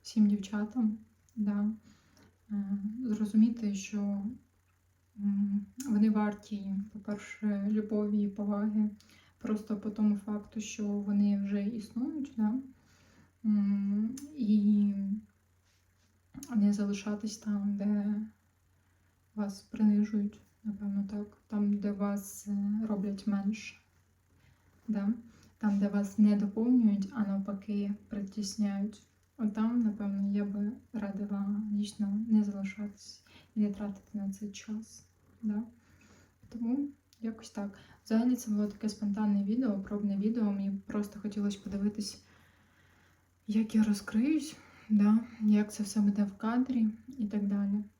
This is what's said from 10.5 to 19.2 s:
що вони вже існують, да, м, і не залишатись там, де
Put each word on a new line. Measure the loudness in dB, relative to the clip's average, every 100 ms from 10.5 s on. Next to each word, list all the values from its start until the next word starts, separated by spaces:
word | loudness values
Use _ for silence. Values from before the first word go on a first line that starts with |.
| -10
що | -8 -6 -4
вони | -2 0 2 4 2
вже | 0 -2 -2
існують, | -4 -8 -4 -4 -4 -6 0
да, | 0 0 -4 -20 _ _ _ -20 _ _ 2
м, | 4 4 2 2 0 0 -4 -12 -4
і | 4 4 6 6 4 0 -2 -4 -6 _ _ _ _ _ _ _ _ _ _ -18 -2 2
не | 4
залишатись | 4 0 -2 -4 -4 -6 -8
там, | -4 -2 -2 -2
де | 0 0 0 -2 -4 _ _ _ _ _ _ _ _ _